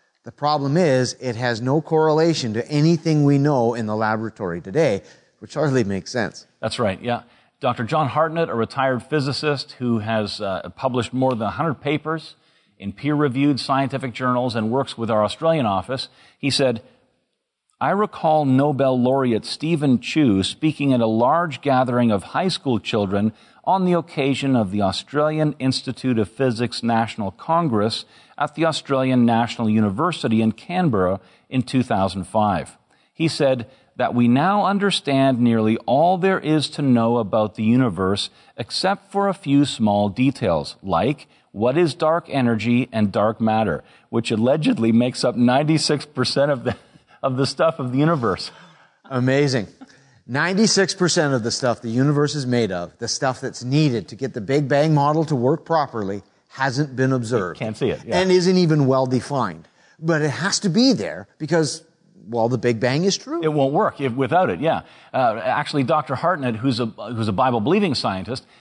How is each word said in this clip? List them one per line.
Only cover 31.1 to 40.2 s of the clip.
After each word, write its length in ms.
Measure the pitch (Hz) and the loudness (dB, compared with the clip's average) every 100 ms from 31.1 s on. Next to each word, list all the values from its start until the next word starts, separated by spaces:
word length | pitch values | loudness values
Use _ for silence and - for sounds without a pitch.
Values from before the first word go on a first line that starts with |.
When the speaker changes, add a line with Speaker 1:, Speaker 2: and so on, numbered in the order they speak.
| 98 - _ _ | 0 -8 _ _
Speaker 2:
in 120 | 131 | -4
two 200 | 120 131 | -2 -2
thousand 420 | 120 107 95 95 | 0 0 0 -2
five. 540 | 87 110 107 90 65 - _ _ _ | -4 0 0 0 -4 -14 _ _ _
He 160 | - 165 | -4 -4
said 380 | - 143 127 113 - _ - | 0 0 0 -4 -16 _ -4
that 180 | 123 | -2
we 120 | 120 120 | 2 4
now 360 | 127 170 208 | 4 4 2
understand 760 | 185 202 196 - - 135 135 123 | 0 0 0 0 0 2 4 4
nearly 360 | 120 113 110 113 | 4 4 2 0
all 400 | - 131 170 185 | 0 2 2 2
there 200 | 190 190 | 2 0
is 320 | - 156 139 | 0 0 0
to 120 | - | -2
know 360 | 139 120 117 120 | 2 4 4 2
about 380 | 107 113 107 - | 2 0 0 0
the 80 | |
universe 640 | 110 123 127 87 95 98 - - - - | 2 4 2 0 0 0 -4 -12 -18 -14
except 560 | 120 - 185 196 - | -10 -4 -2 -2 -4
for 160 | 202 202 | -2 -2
a 60 | |
few 300 | 190 143 139 | -2 0 2
small 440 | 143 - 107 101 104 | 2 0 0 2 0
details, 680 | 92 | 0